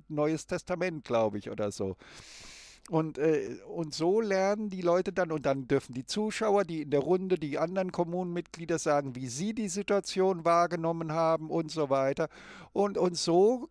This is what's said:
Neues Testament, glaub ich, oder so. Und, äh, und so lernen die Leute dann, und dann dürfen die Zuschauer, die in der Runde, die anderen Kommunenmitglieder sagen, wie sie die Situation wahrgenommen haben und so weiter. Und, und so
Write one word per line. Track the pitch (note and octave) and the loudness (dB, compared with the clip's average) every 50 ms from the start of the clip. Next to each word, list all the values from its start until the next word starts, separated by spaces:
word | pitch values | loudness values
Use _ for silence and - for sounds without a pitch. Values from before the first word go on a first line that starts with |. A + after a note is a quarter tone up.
| - - | -10 -8
Neues | D#3 D3 D3+ D3+ D#3+ D3+ - - | -4 -2 0 0 0 -2 -4 -6
Testament, | F#3 E3+ - - F3+ E3+ F3 F#3 E3+ D3+ - | -8 -6 -4 -4 -4 -2 -2 -4 -4 -6 -4
glaub | - B2 A2+ A2+ G#2+ G2+ | -2 0 2 2 2 0
ich, | G#2 - - | -4 -8 -8
oder | G#2 G#2 G#2+ G#2 | -6 -4 -4 -4
so. | G2 - G#2 F#2+ F#2 - - - - - - - - - - - - - - - - - - - | -4 -4 -4 -4 -6 -8 -12 -20 -20 -20 -20 -20 -20 -20 -20 -20 -20 -20 -20 -20 -20 -20 -8 -2
Und, | E3+ D#3+ D#3+ D#3+ D3 B2 | 0 0 0 -2 -2 0
äh, | C#3+ D#3+ D#3 D3 - - A#2+ - F#2+ - | 2 2 2 2 0 -4 -8 -12 -14 -12
und | - E3+ E3+ D3+ C#3 | -8 -8 -8 -6 -4
so | - D#3 F3 G3 A3 | 0 2 2 2 2
lernen | A3+ G#3 F#3+ F#3+ F#3+ G3 G#3 G#3+ G#3+ G#3 | 2 2 2 2 2 2 0 0 -4 -6
die | F#3+ F#3 | -6 -2
Leute | F3 F3 E3+ F3+ F#3 - F3+ | 2 2 4 4 2 0 0
dann, | F#3+ F3+ D#3+ | -2 0 0
und | D#3+ D#3 B2+ | -2 -2 0
dann | C#3+ C#3 C#3 C3 A#2 | 0 0 0 0 0
dürfen | C#3+ C3+ - - B2 | 0 0 0 -2 -8
die | B2 C3+ | -10 -8
Zuschauer, | - - G#3 G#3+ G#3+ G#3 - A3 G#3 G3 G3+ G3 | -6 -4 -2 -2 -2 -2 -2 2 2 4 4 2
die | D#3+ E3+ D#3 | 0 -2 -8
in | D3 D3 | -4 0
der | C#3 C#3+ | 0 2
Runde, | C3+ D3 F3+ F#3 F#3+ F#3 F#3 E3+ | 2 2 2 0 2 0 -2 -2
die | D#3+ D3 C#3 D3 | -2 -2 -2 -2
anderen | D#3 E3 F#3 F#3+ F#3+ F#3 | -2 -2 0 -2 -2 -2
Kommunenmitglieder | - - F3 E3 E3+ F3+ F#3 F3+ F3 F3 E3 - - - E3+ E3 E3+ D#3 | -2 -2 -2 -2 -2 -4 -4 -4 -4 -6 -6 -8 -10 -10 -6 -4 -2 -2
sagen, | - D#3+ D3 C#3+ C#3+ C3+ B2 | 0 2 2 2 0 -2 -6
wie | B2 C3 B2 | -8 -8 -8
sie | A#2 C#3 F3+ G#3+ A3 | -6 -6 -4 -4 -4
die | A3+ G#3+ G3 | -4 -4 -4
Situation | E3+ G#3 G3+ - G3+ G3+ - - - F#3+ F#3 F#3+ F#3+ E3+ D#3+ | -4 -4 -2 0 0 0 0 0 0 2 2 2 2 2 2
wahrgenommen | E3+ E3+ E3+ F3 F3 F3 E3+ E3 E3 E3+ E3 E3 D#3+ D3+ | 4 4 4 4 2 0 -2 -2 0 -2 -2 -2 -2 0
haben | E3 E3 D#3+ E3 D#3 D#3+ D#3 | 2 2 2 2 2 0 -2
und | - E3+ E3 D#3 | -2 -2 -2 -2
so | D#3 D#3+ D3+ C3+ | -2 -2 0 2
weiter. | C3+ C3+ C3+ C3+ C#3+ - E3 D3+ - - - - - - - - - | 2 2 2 2 2 0 -2 -4 -6 -10 -20 -20 -20 -20 -16 -4 0
Und, | - G3+ G3+ G3 - | 0 2 2 2 2
und | F3+ F3+ F3 | 0 0 0
so | D#3+ - - E3 F3 G3 A3 B3+ B3 B3 - | 0 2 4 6 6 6 6 4 2 -2 -10